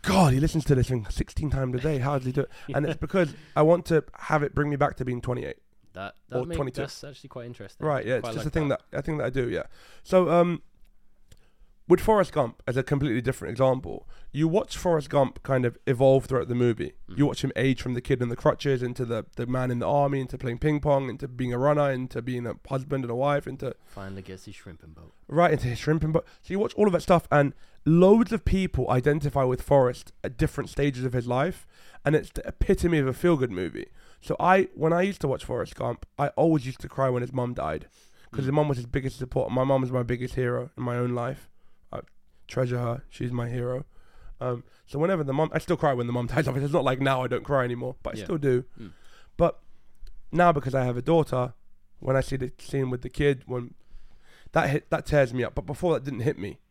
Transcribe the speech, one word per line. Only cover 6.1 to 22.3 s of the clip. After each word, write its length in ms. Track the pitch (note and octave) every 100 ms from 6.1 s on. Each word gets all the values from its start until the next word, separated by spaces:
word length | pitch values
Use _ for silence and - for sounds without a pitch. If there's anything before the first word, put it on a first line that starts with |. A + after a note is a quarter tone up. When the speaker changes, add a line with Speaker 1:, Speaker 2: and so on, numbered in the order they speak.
| - _
Speaker 2:
that 80 | B2+
Speaker 1:
Or 60 |
Speaker 2:
makes, 120 | D3+ E3
Speaker 1:
twenty-two. 240 | C3+ B2
Speaker 2:
that's 200 | C#3 -
actually 260 | C#3 C3+ C3+
quite 160 | B2+ A#2+
interesting. 400 | B2 G2 - D#3
Speaker 1:
Right, 180 | C3+ A2
yeah, 100 | B2+
it's 60 |
Speaker 2:
Quite 100 | A2+
Speaker 1:
just 100 | A2+
Speaker 2:
like 20 | D3+
Speaker 1:
a 40 |
thing 180 | D#3+ D3
Speaker 2:
that. 140 | - _
Speaker 1:
that, 80 | -
I 20 |
think 180 | C#3+ D3+
that 60 | C3
I 40 |
do, 180 | C3 A#2+
yeah. 160 | E2+ - - - -
So, 240 | - F#3 E3+
um, 300 | E3+ F3 E3 - _ - - - - - - _ _ - _ -
with 100 | F3
Forrest 320 | - G#3+ F3+
Gump 300 | D3+ A#2+ - -
as 80 | B2
a 80 |
completely 360 | B2+ C#3+ C#3+ A#2
different 300 | A#2+ - -
example, 580 | A#2 C3 C3 F2+ - - - -
you 160 | C#3 D#3+
watch 300 | F#3 - -
Forrest 340 | F#3 D#3+ C3+
Gump 320 | C#3+ C3 -
kind 220 | - C3
of 120 | B2 - -
evolve 380 | A#2+ C3+ C3+ -
throughout 200 | C3 B2
the 80 |
movie. 380 | A#2+ A#2+ A2 C#2+ - -
Speaker 2:
Mm-hmm. 80 | F#2
Speaker 1:
You 80 | C#3+
watch 160 | B2
him 80 | C#3+ -
age 260 | C3 B2+
from 120 | C3+
the 60 | A#2+
kid 220 | - C3
in 60 | B2
the 80 | A#2+
crutches 440 | D#3 - C#3+ C3
into 240 | B2 B2
the, 220 | A#2+ A2+ -
the 100 | -
man 280 | A#2+ B2+ B2+
in 80 | A#2+
the 80 | F2
army, 320 | C#3+ C#3+ C#3
into 180 | B2+ C3+
playing 200 | B2+ A#2
ping 200 | D#3 D3+
pong, 300 | D3 C#3 C3
into 180 | A2 C3+
being 260 | B2 B2+
a 60 | A#2+
runner, 320 | C#3+ D3 C#3+
into 320 | C3 B2+ A#2+
being 240 | A#2+